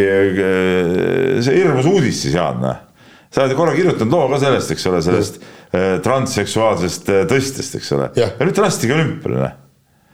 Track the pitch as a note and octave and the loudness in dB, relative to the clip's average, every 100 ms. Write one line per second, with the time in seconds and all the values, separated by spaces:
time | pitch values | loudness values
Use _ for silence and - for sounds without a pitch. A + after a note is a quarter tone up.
0 | G2 G2 G2 F#2 F#2+ F#2+ F#2 F#2 E2+ F2+ | 2 2 2 2 0 2 2 2 0 0
1 | F2+ F2 F2+ G2 A#2+ - F#3+ B2+ C#3 G3 | 0 0 0 0 2 2 2 2 2 2
2 | A#2 D#2+ C#2 E2 D#2 B1 C2 B1+ - _ | 2 0 -2 0 -2 -2 -4 -4 -10 _
3 | - - _ - C3+ C3 E3 C#3+ F3+ C3+ | -20 -20 _ 0 0 2 0 2 0 0
4 | A2 E3+ C3 C#3 C#3 A2+ - D#2 F#2+ F2+ | 0 2 2 0 2 0 -2 -4 0 0
5 | E2 F#2 G2+ - - - - F2+ F#2+ F#2 | 2 0 0 -6 -20 -20 -6 -2 0 0
6 | G#2 C3+ A#2 G#2 G2 A2 A2 F#2 F2 - | 0 0 0 -2 -2 0 0 0 -2 -4
7 | - G2 F#2 C3+ C3+ - - - - C#2+ | 0 2 2 0 0 -6 -10 -10 -4 -4
8 | C2+ - A2 - D#3+ E3 G#3 - A2+ D3 | -2 -2 -2 -2 -2 0 0 0 0 0
9 | D3+ - - A#1+ C2 - - _ _ _ | -2 -4 -4 -4 -4 -6 -20 _ _ _
10 | _ | _